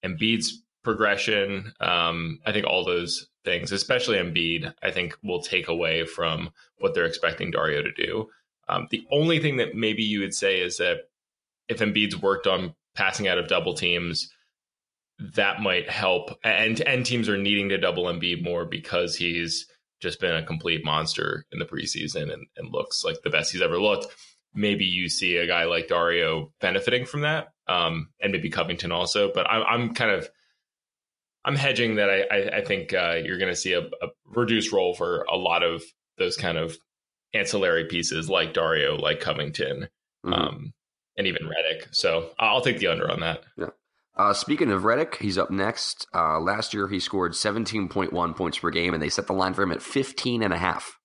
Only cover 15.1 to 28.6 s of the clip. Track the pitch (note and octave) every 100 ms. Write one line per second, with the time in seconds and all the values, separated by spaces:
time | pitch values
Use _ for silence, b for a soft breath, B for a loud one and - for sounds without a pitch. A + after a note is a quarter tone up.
15.1 | _ G2+ - G2 - G#2 F2+ - - F#2+
16.1 | F#2 - - A2+ G2+ A2 A2+ - B2+ A#2+
17.1 | B2 A2 G2+ G2 G#2 G2 F#2+ F2+ F2 F2
18.1 | E2+ F2 E2+ F2 F2 E2+ E2+ D#2+ F2 F2
19.1 | - F2 E2+ E2+ D#2+ - b _ _ F2+
20.1 | - F#2 E2 D#2+ E2 E2+ E2 D#2 D2+ E2
21.1 | - D2+ - - - - - - D2+ D#2
22.1 | E2 D2+ D2 - - D#2 D2 - - -
23.1 | E2 E2 D#2 D#2 F2+ F2 E2+ G#2 G2 -
24.1 | B B B _ - G#2 G2+ F#2+ F2+ F2+
25.1 | - F#2 F2 E2+ F2 E2 E2+ E2 E2+ E2+
26.1 | E2+ E2 D#2+ D2 _ F#2+ F#2 A2 B2 B2
27.1 | D3 D3 D#3 - _ - - E2+ D#2+ D#2
28.1 | _ G2+ F#2 D#2 F#2